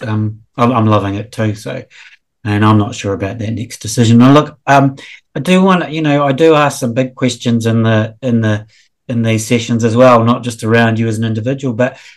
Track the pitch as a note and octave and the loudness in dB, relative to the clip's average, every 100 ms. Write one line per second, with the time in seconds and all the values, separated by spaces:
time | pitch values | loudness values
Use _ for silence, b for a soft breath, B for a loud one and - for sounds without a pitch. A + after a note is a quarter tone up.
0 | A2 G#2+ G#2+ G#2+ _ - A#2+ A2 A2 G#2+ | -6 -4 -4 -8 _ -2 0 2 2 0
1 | G2 G2+ G#2+ - G#2+ G#2 - - - B | 0 -6 -10 -6 -4 -4 -10 -14 -14 B
2 | B B _ _ G#2+ G#2 G#2+ G#2+ G2+ - | B B _ _ -4 0 2 2 0 -6
3 | G#2 F#2+ G2 A2+ G#2+ G#2+ A2+ - G#2+ - | -8 -6 -8 -8 -8 -8 -10 -12 -10 0
4 | A2 A#2 B2+ D3 D3 - - C#3 C3+ C3+ | 4 6 6 6 2 -8 2 2 2 -2
5 | B B _ D3+ C3+ F#3 F#3+ F3+ C#3+ D#3 | B B _ -10 0 2 4 2 -2 -4
6 | D3+ C#3+ C#3 C3 E3 D3+ C#3+ - B2 A2+ | 0 0 0 2 4 4 2 -2 -6 -4
7 | B2+ - B2+ - B2 A#2 A2+ A2+ A2+ A2 | -4 -2 -4 -4 -2 -2 0 0 2 0
8 | A2 - C3 A#2 G#2+ G#2 G#2+ b b _ | -2 -4 -2 0 0 -2 -6 b b _
9 | - A#2 A2+ A2 A2 A#2+ A2+ A#2 A#2 A2+ | -8 -4 0 -2 0 -2 0 -2 0 4
10 | B2+ A#2 A#2 B2 A#2+ A2+ A2 A#2 A2+ A2 | 4 4 2 0 -4 -8 0 2 2 0
11 | A#2 A2 A2+ A2 A2+ C#3 C3+ A2 B2+ - | -4 -4 -4 -4 -4 -4 -6 -4 -4 -6
12 | B | B